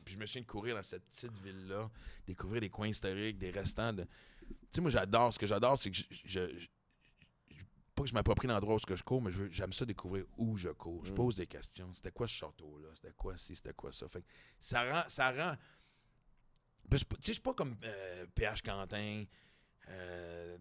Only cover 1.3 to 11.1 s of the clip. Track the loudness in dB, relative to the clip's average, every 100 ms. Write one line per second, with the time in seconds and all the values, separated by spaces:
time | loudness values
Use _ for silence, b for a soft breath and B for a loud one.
1.3 | -10 -10 -10 -6 -4 -4 B B B -10
2.3 | -6 -4 -2 -4 -2 0 0 -2 -2 -2
3.3 | -4 -4 -2 -2 0 0 0 -2 B B
4.3 | B B B -4 2 6 6 8 8 8
5.3 | 6 4 6 8 6 4 -2 -4 -10 -4
6.3 | -2 0 -4 -12 _ _ _ _ _ -20
7.3 | _ _ -20 -20 -20 _ -2 2 4 6
8.3 | 6 6 4 6 4 4 -2 2 2 2
9.3 | -2 -2 -2 -2 -2 -2 -4 -4 -4 -4
10.3 | -2 0 0 -2 -6 -8 -8 -4